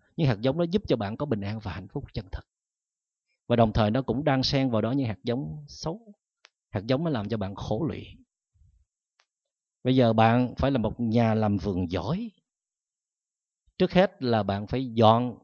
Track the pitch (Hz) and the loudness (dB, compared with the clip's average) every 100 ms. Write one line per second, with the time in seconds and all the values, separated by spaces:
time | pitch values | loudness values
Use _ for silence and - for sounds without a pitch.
0 | _ - 135 101 127 160 170 202 - 123 | _ -2 0 2 -2 -2 -2 -2 -2 -2
1 | 101 113 143 107 98 110 110 85 92 104 | -2 -6 -4 -4 -4 -6 -8 -10 -10 -12
2 | - 120 92 - - _ _ _ _ _ | -10 -12 -10 -12 -14 _ _ _ _ _
3 | _ _ _ _ - 117 110 113 107 127 | _ _ _ _ -2 2 4 4 2 0
4 | 127 117 151 131 127 139 131 113 110 139 | -2 -2 0 0 0 0 0 0 0 -2
5 | 117 101 - 123 156 151 147 - 160 220 | -2 -4 -4 -4 -6 -12 -16 -12 -10 -10
6 | 226 - _ _ - _ _ 101 113 131 | -14 -20 _ _ -20 _ _ -8 -2 -2
7 | 170 123 101 110 95 98 - 110 147 - | 0 -2 -2 -4 -4 -8 -6 -4 -4 -6
8 | - - _ _ _ _ _ _ _ _ | -12 -20 _ _ _ _ _ _ _ _
9 | _ _ _ _ _ _ _ _ 127 131 | _ _ _ _ _ _ _ _ 2 4
10 | 117 110 113 123 123 - 131 131 107 92 | 4 6 6 4 0 -2 0 0 -2 -2
11 | 117 117 113 110 107 101 101 92 87 90 | 0 2 2 2 2 0 -2 -2 -2 -2
12 | 95 185 233 - _ _ _ _ _ _ | -2 -4 -6 -14 _ _ _ _ _ _
13 | _ _ _ _ _ _ _ - 180 180 | _ _ _ _ _ _ _ -2 2 4
14 | 196 - 127 110 98 98 104 127 127 113 | 2 0 0 0 0 -4 -4 -6 -2 6
15 | 110 113 123 - | 6 6 2 -8